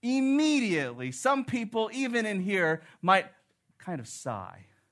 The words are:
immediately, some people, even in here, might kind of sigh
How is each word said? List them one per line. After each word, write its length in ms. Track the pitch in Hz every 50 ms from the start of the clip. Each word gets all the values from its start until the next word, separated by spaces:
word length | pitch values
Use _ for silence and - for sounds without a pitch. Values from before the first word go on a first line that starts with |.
immediately, 1080 | - 240 254 269 262 269 269 294 311 311 302 285 240 214 170 156 139 123 120 123 127 127
some 320 | 127 - - 262 277 277 262
people, 460 | - - 240 233 214 233 226 220 214
even 340 | 214 262 269 254 233 240 220
in 140 | 214 208 190
here, 420 | 180 196 202 190 175 160 160 160 - - - _
might 260 | - 180 190 190 - - - _ _ _ _ _ _ _ _ _
kind 220 | - - 175 139
of 80 | 113 104
sigh 580 | - - - 131 117 101 92 90 87 95 98 _ _ _ _ _